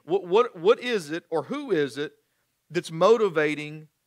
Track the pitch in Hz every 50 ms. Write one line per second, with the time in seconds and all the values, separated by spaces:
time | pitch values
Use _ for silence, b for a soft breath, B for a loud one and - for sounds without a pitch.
0 | b 143 170 202 185 175 180 220 247 233 - 180 160 202 269 254 233 247 240 202
1 | 156 143 156 175 - _ 165 165 135 156 240 285 294 269 190 156 143 131 - 143
2 | 147 - - _ _ _ _ _ _ _ _ _ _ _ 151 175 - - 165 160
3 | 180 202 226 233 220 196 156 160 151 151 151 147 151 151 151 156 156 151 _ _
4 | _